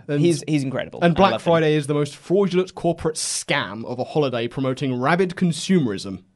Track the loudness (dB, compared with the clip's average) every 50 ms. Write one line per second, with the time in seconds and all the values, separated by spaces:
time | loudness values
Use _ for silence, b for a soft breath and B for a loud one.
0 | -6 -4 0 2 4 4 2 2 0 -2 -2 0 0 -2 -4 -6 -6 -8 -4 0
1 | 2 2 4 6 4 4 4 2 2 2 4 4 4 4 2 2 0 0 0 0
2 | 0 -2 -6 -14 -4 0 2 2 2 4 2 0 0 -2 -6 -4 -2 -2 -2 0
3 | -2 -4 -4 -4 -6 -6 -6 -8 -4 -2 -2 -2 -2 -4 -8 -10 -8 -8 -6 -6
4 | -6 -2 0 0 0 0 0 -2 -4 -4 -4 -4 -2 -2 -2 -2 -4 -4 -2 -2
5 | 0 0 2 2 0 -2 0 0 0 0 0 -2 0 2 2 2 2 0 -2 -6
6 | -8 -10 -12 -12 -14 _ _